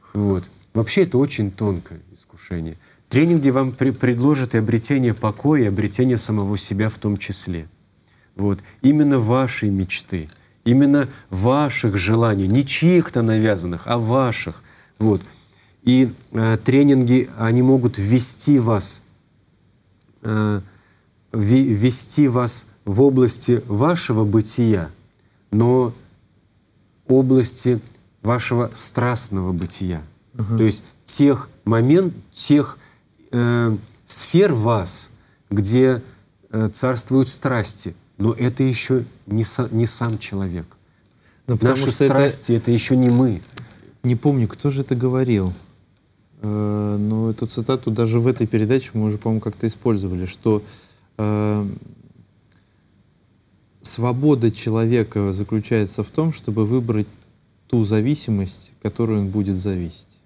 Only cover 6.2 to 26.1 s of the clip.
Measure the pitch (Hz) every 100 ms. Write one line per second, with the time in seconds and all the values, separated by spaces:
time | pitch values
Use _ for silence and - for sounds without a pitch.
6.2 | - 107 98 101 - 98 110 110 107 101
7.2 | - 98 - 85 78 _ _ _ _ _
8.2 | _ - 101 98 - - 131 151 143 135
9.2 | 110 123 131 - 107 98 90 - - 92
10.2 | 78 - _ _ 117 127 139 143 135 -
11.2 | _ 95 110 139 147 - 117 98 90 113
12.2 | 117 101 95 117 139 - 165 180 170 123
13.2 | 113 110 110 98 87 85 - 120 113 131
14.2 | 127 110 - - - - _ _ 107 98
15.2 | - - _ _ _ _ - 127 131 98
16.2 | - 113 110 110 - 131 143 135 120 127
17.2 | 127 110 113 117 127 135 120 - 98 123
18.2 | - - - 143 117 107 - - _ _
19.2 | _ _ _ _ _ _ _ _ _ _
20.2 | 110 107 107 104 95 _ _ _ _ _
21.2 | _ 113 101 127 135 104 123 120 - -
22.2 | 143 123 123 - - _ - 98 139 131
23.2 | 123 - - 120 - 104 143 170 - 110
24.2 | 104 110 - - 117 101 80 - _ _
25.2 | _ _ _ 107 120 127 123 120 -